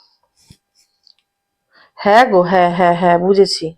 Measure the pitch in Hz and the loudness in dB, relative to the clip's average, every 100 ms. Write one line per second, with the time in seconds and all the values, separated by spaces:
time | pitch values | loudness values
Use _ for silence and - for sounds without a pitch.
0 | _ _ _ _ _ _ _ _ _ _ | _ _ _ _ _ _ _ _ _ _
1 | _ _ _ _ _ _ _ _ _ - | _ _ _ _ _ _ _ _ _ -6
2 | 202 214 254 190 175 185 175 175 175 170 | 0 2 2 0 0 0 0 0 0 0
3 | 180 175 180 196 185 - 160 | 0 0 0 0 0 -2 -10